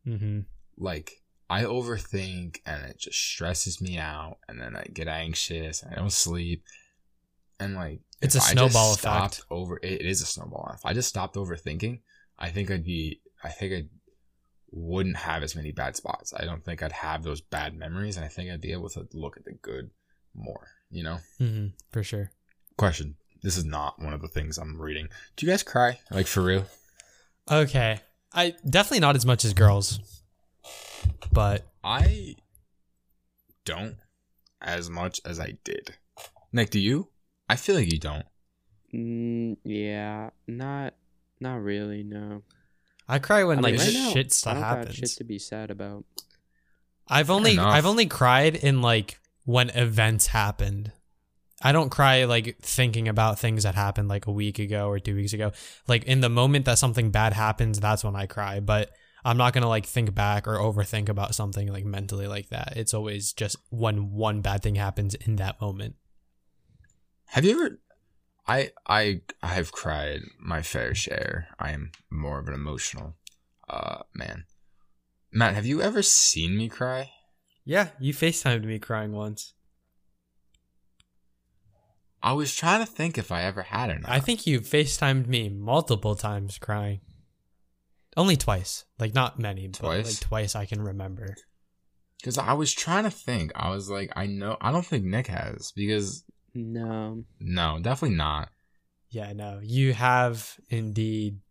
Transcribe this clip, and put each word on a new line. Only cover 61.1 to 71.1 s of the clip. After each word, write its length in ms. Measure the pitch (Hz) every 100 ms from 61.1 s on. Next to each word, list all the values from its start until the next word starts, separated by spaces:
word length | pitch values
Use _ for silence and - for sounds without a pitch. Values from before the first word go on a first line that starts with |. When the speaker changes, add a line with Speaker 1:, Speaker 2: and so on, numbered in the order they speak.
| 101 101
Speaker 1:
something, 340 | - 101 98 101
like, 140 | 98 104
mentally 400 | 98 98 101 101
like 220 | 101 98
that. 240 | 113 - 123
It's 160 | 110
always 380 | 110 107 101 101
just 240 | - 104 - _
when 400 | 113 113 104 101
one 300 | 104 107 104
bad 200 | 98 101
thing 120 | 107
happens 400 | 101 101 95 101
in 220 | - 113 104
that 240 | 98 -
moment. 340 | 104 95 107 - _ _ _ _ _ _ _ _ - _ _ _ _
Speaker 2:
Have 120 | 131
you 60 | 180 285
ever, 200 | 339 - _ _ _ _ _ _ -
I, 240 | 131 - - -
I, 340 | 107 107 92 - -
I 60 | 85
have 220 | 90 80
cried 480 | - 82 76 76 73 - _
my 220 | - 80
fair 320 | 80 64 58
share. 540 | - -